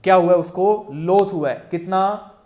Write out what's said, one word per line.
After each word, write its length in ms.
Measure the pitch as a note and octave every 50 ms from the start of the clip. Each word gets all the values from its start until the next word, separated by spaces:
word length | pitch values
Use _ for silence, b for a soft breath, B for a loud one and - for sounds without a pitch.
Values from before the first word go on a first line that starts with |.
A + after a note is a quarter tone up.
| -
क्या 100 | F#3 F#3
हुआ 180 | F#3 E3+ F3 F3+
है? 60 | F3
उसको 480 | D#3+ F3 - F#3 F#3 G3+ G#3+ G#3 G#3 - C#3
loss 400 | D3+ D#3+ E3+ F#3 G3+ G3 G3 F#3+
हुआ 180 | E3 D3 C3+
है। 140 | A#2+ - - -
कितना? 640 | - E3+ E3+ F3+ F#3 F#3+ F#3+ G3 G#3 G#3 - - - _ _